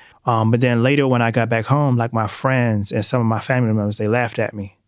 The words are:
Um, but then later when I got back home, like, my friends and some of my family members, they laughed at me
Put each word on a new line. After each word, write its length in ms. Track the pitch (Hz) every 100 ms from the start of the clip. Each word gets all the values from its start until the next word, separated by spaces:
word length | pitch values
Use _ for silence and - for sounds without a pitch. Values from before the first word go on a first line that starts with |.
| - - -
Um, 240 | 113 110
but 80 | 117
then 220 | 127 120
later 260 | 123 143 135
when 140 | 120
I 80 | 113
got 160 | 117 113
back 180 | 113 110
home, 300 | 143 143 123
like, 160 | 117
my 140 | 113 104
friends 640 | - 131 131 120 107 98
and 120 | -
some 160 | 101 127
of 60 | 113
my 140 | 110
family 320 | - 127 117
members, 240 | 107 104 104
they 100 | 107
laughed 300 | 120 117 -
at 160 | 107
me 220 | 104 101 _